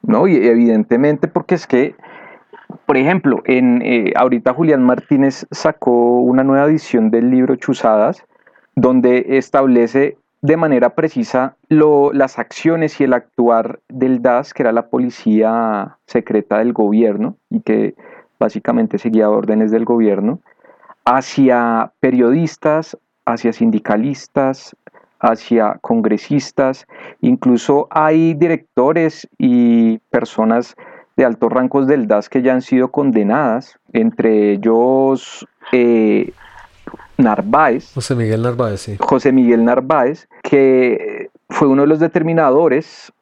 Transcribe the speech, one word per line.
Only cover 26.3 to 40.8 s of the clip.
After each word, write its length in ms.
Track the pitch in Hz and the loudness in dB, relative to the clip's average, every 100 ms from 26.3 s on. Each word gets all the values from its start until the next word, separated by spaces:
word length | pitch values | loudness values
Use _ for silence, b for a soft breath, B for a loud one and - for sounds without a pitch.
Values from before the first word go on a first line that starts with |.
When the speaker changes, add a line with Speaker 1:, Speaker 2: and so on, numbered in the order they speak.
| 147 - - 135 131 _ B B B | -4 -4 -2 -2 -4 _ B B B
Speaker 1:
Incluso 680 | 123 123 131 120 - 143 - | -2 0 0 0 2 0 0
hay 420 | 160 156 160 165 | 0 2 2 0
directores 920 | 151 175 160 _ - 131 165 160 156 - _ | 0 0 -2 _ -2 0 0 -2 -4 -20 _
y 640 | 131 123 120 117 113 110 _ | 0 2 2 2 2 -2 _
personas 680 | 123 117 - 110 117 117 - B B B - | -4 -4 -2 0 0 -2 -14 B B B 0
de 80 | 131 | 0
altos 260 | 113 113 | 0 -2
rangos 340 | 120 127 139 135 | 0 0 -2 0
del 220 | 143 110 | 0 0
das 220 | 104 - | -2 0
que 120 | - | -2
ya 120 | 127 | 0
han 100 | 127 | -2
sido 260 | - 131 127 | 0 -2 0
condenadas, 840 | - 139 113 101 127 139 113 - _ _ | -2 0 0 0 0 -2 -4 -8 _ _
entre 600 | 117 113 - 110 107 104 | -2 -2 0 0 2 0
ellos, 920 | 101 110 113 123 131 135 131 - - - _ - | 0 0 0 2 0 0 -2 -6 -20 -20 _ -4
eh, 600 | 127 120 117 110 104 - - B B B _ - B B - | 0 2 2 2 0 -4 -12 B B B _ -20 B B 0
Narváez. 760 | 117 104 104 139 151 117 - | 2 2 0 2 2 0 -6
Speaker 2:
José 220 | 135 - 127 | -12 -6 -4
Miguel 260 | 110 110 | -2 -2
Narváez, 400 | 120 120 120 98 | -4 -4 -4 -6
sí. 160 | - 101 | -10 -8
Speaker 1:
José 320 | - 135 139 | -2 0 2
Miguel 320 | 131 120 117 113 | 2 4 4 2
Narváez, 600 | 123 131 156 127 156 _ b | 0 0 0 0 -4 _ b
que 880 | - 143 135 131 | 0 2 4 4